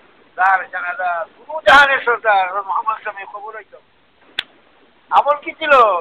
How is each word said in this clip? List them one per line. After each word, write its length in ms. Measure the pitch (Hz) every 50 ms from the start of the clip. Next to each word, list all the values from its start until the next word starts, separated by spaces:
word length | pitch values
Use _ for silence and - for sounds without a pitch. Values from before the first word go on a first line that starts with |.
| _ _ _ _ _ _ _
তার 340 | - 180 190 190 185 175 180
জানাজা 560 | - 185 175 180 180 185 185 180 175 170 160 - _ _
দুজাহানের 680 | - - 302 320 - 302 269 277 285 269 277 254 -
সর্দার 580 | 240 240 220 - 226 208 196 190 180 185 202 196
মোহাম্মদ 400 | 196 185 185 - 220 220 208 -
শামী 220 | 220 202 202 196
খবর 300 | 190 - 208 202 220 220
হইতো। 260 | 220 196 _ - - _ _ _ _ _ _ _ _ _ _ _ - - - _ _ _ _ _ _ _ _ _ _ _ _
আমল 260 | 160 190 233 277 294
কি 160 | 285 - 330
ছিল? 180 | 302 - 320 302 285 262 240 214 190 170